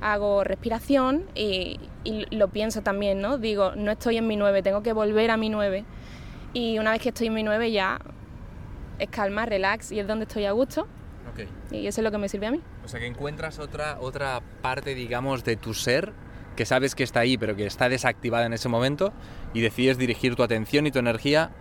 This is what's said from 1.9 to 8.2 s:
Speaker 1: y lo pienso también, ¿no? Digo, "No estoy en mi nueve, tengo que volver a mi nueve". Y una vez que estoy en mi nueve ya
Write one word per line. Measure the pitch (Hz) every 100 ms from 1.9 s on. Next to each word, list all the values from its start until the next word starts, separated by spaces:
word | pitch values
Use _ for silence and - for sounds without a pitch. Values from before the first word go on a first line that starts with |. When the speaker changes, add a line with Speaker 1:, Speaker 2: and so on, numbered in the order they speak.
| -
Speaker 1:
y | - 214 - 220
lo | 196
pienso | 208 220 214
también, | 208 196 202 196
¿no? | 202 277
Digo, | 220 208 190
"No | - 208
estoy | 214 247 226
en | 226
mi | 208
nueve, | 202 196
tengo | 190 202
que | 220
volver | 220 214 214 233
a | 226
mi | 220
nueve". | 214 202 190 214 - - - - - -
Y | 247 233 220
una | 220
vez | 226
que | 240
estoy | - 226
en |
mi | 220
nueve | 214 214 233
ya | 208 190 - - -